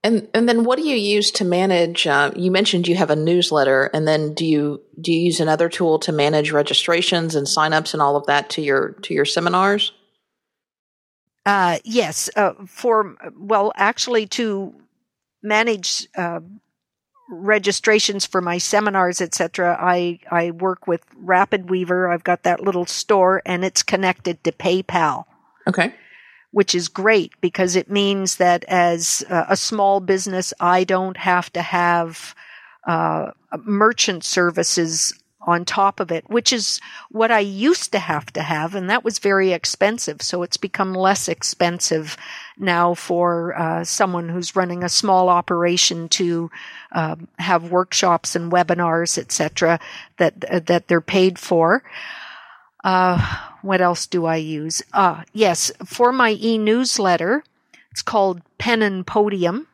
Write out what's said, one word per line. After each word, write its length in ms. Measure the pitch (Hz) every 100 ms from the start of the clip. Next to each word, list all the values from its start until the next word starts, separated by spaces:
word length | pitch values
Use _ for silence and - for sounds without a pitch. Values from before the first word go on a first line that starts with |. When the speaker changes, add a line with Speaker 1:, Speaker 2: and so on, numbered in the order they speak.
Speaker 1:
And, 240 | 214 226 -
and 160 | - 233
then 140 | 233
what 160 | 233 254
do 80 | 311
you 80 |
use 380 | 254 208 208 208
to 120 | -
manage, 640 | 185 175 190 180 170 170 165
uh, 240 | 143 143 -
you 160 | 180
mentioned 340 | 185 208 185 175
you 80 |
have 160 | 175 156
a 60 | 151
newsletter, 760 | 156 180 175 156 139 135 135
and 140 | 156 156
then 280 | 156 151
do 120 | 151 160
you, 340 | 151 147 143 _ -
do 120 | 165
you 60 | 165
use 220 | 175 165
another 280 | 160 156 170
tool 300 | - 170 156
to 120 | 165
manage 400 | 151 147 156 147
registrations 840 | 151 143 - - 170 175 175 165
and 140 | 156 139
signups 440 | - 156 156 160
and 80 | 156
all 140 | 143
of 120 | 143 143
that 240 | 143 143
to 120 | -
your, 300 | 147 135 - -
to 120 | -
your 100 | 156
seminars? 680 | 143 - 170 185 196 208 - _ _ _ _ _ _ _ _ _ _ _ _ _ _ _
Speaker 2:
Uh, 340 | 202 202 180 170
yes. 480 | - 233 175 160 190 208
Uh, 160 | 196 - 190
for, 500 | - 247 220 196 - - -
well, 360 | 196 220 208
actually 540 | - 202 233 - 240 208
to 460 | - 226 196 190 - _ _ _ _ _ _
manage, 640 | 208 214 226 214 175 - - -
uh, 240 | 175 170 170 208 _ _ _ _ _ 554 494
registrations 960 | 180 196 214 196 196 - 214 - 202
for 160 | - 190
my 180 | 175 175
seminars, 640 | - 208 214 196 180 180
et 140 | 180
cetera, 420 | - 170 - 175 170
I, 400 | 180 180 175 170 -
I 200 | 170 170
work 340 | 165 190 180 -
with 160 | 165 _ _
Rapid 540 | 185 185 196 202 180
Weaver. 400 | 185 175 180 180
I've 140 | 175
got 200 | 175 175
that 160 | - 175
little 260 | 190 185 175
store, 560 | - - 202 185 190
and 200 | - 180
it's 180 | 190 -
connected 600 | - 202 190 180 - 170
to 80 | -
PayPal. 720 | - 196 180 185 180 156 135 - _ _ _ -
Speaker 1:
Okay. 260 | 185 180 - - - - _ _
Speaker 2:
Which 240 | 202 196
is 140 | 180 165
great 440 | - 196 220 165 _
because 340 | 175 - 185 185
it 140 | -
means 460 | 202 202 196 190 -
that 280 | 180 175 -
as, 540 | 185 175 170 165 - -
uh, 140 | 180 160
a 80 | 196
small 440 | - 214 196 196
business, 520 | 185 190 190 185 185 -
I 240 | 175 185
don't 340 | 185 185 190 185
have 340 | 190 180 175
to 100 | 175
have, 720 | 170 180 175 170 170 160 - - - - - _ -
uh, 440 | 170 165 160 - - _ -
merchant 600 | - 202 214 233 - 180
services 880 | - - 175 165 170 - 165 160 - - _ _ -
on 180 | 170
top 360 | 175 - 196 -
of 100 | 180
it, 180 | 165 -
which 240 | 226 233
is 280 | 240 202 - - - -
what 200 | 220 226
I 80 | 226
used 540 | 202 196 254 359 -
to 60 | 208
have 340 | 170 151 -
to 100 | -
have, 320 | 151 156 165
and 160 | 196 180
that 140 | 226
was 140 | 226 220
very 340 | 202 196 190
expensive. 680 | 175 - - 196 226 - 151
So 220 | - 180
it's 160 | 175 -
become 360 | 196 - 190
less 340 | 185 185 196 -
expensive 880 | 165 - - 175 175 - 160 156 - - - - -
now 340 | 190 175 175
for, 640 | 175 - 175 175 170 170 -
uh, 260 | 165 165
someone 440 | 170 - 196 175 170
who's 280 | 175 170 -
running 260 | 180 175
a 80 | 175
small 380 | - 214 185 180
operation 800 | 175 175 175 175 175 - 170 165
to, 400 | - 180 170 165 - - - -
uh, 240 | - 160 165 165 -
have 320 | 175 175 170
workshops 640 | 180 185 - 190 170 -
and 160 | 170 170
webinars, 680 | 180 170 175 175 165 170 -
et 160 | -
cetera, 460 | - 156 - 165 165 - - - _
that, 280 | 165 - -
uh, 100 | 180
that 280 | 160 175 -
they're 120 | 170
paid 380 | - 196 185 180
for. 440 | - 170 165 220 - - - - - - - - _ _
Uh, 540 | 190 185 185 175 - - - -
what 180 | 196 185
else 260 | 175 175 -
do 200 | 180 165
I 100 | 160
use? 460 | 156 156 156 156 -
Uh, 300 | 214 190 156 -
yes, 400 | 208 214 170 - -
for 280 | 180 - 240
my 240 | 262 240 214
e-newsletter, 1040 | 226 226 214 233 254 - 196 175 170 269 - _ _ _ _
it's 120 | -
called 400 | - 220 196 175 _ _
Pen 240 | - 233
and 240 | 208 190 180
Podium 600 | 214 208 196 170 202 320